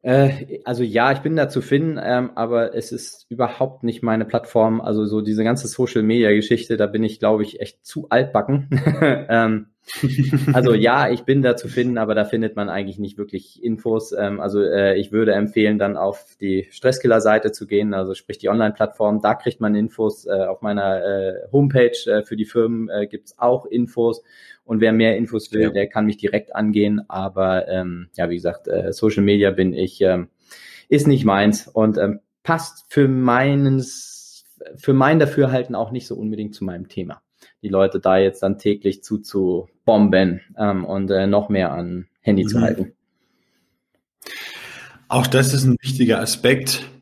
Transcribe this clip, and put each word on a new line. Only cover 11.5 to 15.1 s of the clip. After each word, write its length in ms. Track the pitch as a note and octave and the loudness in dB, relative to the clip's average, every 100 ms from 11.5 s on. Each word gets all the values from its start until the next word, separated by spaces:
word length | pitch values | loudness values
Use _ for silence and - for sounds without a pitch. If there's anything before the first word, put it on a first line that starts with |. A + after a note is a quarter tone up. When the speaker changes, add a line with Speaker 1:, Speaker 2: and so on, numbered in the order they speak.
| A#2+ | 0
Speaker 1:
zu 140 | A#2 | -4
finden, 280 | B2 B2 A#2 | -2 -2 -2
aber 160 | A2 | 0
da 120 | G#2+ G#2 | 0 0
findet 320 | A#2 A2 G#2+ | -2 -4 -4
man 100 | G2+ | -6
eigentlich 300 | F2+ G2 F#2 | -6 -8 -10
nicht 180 | G2 G#2 | -12 -10
wirklich 460 | G2+ F#2+ - _ | -10 -10 -14 _
Infos. 480 | A#2 G#2+ A#2 A2 A2 | -6 -4 -2 -2 -4
Ähm, 300 | F2+ G2+ G2+ | -6 -4 -4
also, 200 | F#2+ G2+ | -2 0
äh, 360 | G2 G2 G2 G2 | 0 2 2 2
ich 140 | G2+ | 0